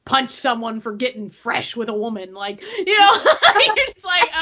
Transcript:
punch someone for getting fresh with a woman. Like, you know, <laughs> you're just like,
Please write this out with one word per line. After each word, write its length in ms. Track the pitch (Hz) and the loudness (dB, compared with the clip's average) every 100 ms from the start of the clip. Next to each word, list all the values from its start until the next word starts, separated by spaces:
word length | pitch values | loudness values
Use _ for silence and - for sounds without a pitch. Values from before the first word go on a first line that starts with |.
| - | -2
punch 260 | 262 254 | 0 0
someone 500 | - 269 233 226 220 | -4 -4 -2 -4 -8
for 120 | 220 | -10
getting 360 | 208 247 214 208 | -6 -6 -6 -12
fresh 460 | - 233 - - 240 | -10 -6 -6 -6 -6
with 140 | 226 | -6
a 40 | |
woman. 400 | 214 220 214 185 | -4 -4 -6 -10
Like, 280 | 190 202 202 | -10 -10 -10
you 380 | 392 453 370 415 | -10 -6 0 4
know, 140 | 403 | 6
<laughs> 520 | 440 - - - 403 427 | 6 4 4 4 4 4
you're 100 | 427 | 2
just 280 | 539 - | -2 -6
like, 260 | 381 359 466 320 | -4 0 0 0